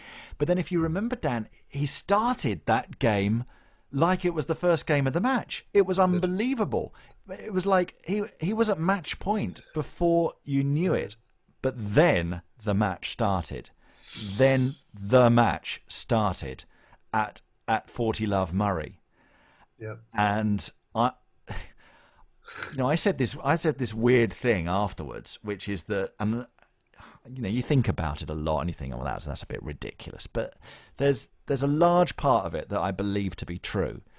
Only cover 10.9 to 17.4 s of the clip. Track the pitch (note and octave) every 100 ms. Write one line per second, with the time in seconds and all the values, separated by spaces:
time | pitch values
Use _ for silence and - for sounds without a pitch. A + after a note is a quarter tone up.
10.9 | G#2+ - - _ _ _ - C3 B2 G#2
11.9 | A2+ E3+ F#2+ E2+ F2 - - G#2+ G2+ G2+
12.9 | F2 - - G#2 F#2 - B1 - _ _
13.9 | _ - - G2+ G2+ C3+ C3 C3 C#3+ _
14.9 | G#2 G2 B2+ A#2+ A#2+ G#2+ D#2 - - -
15.9 | - - A2+ G#2 F2 C2+ B1+ - _ _
16.9 | _ - A2 G#2+ -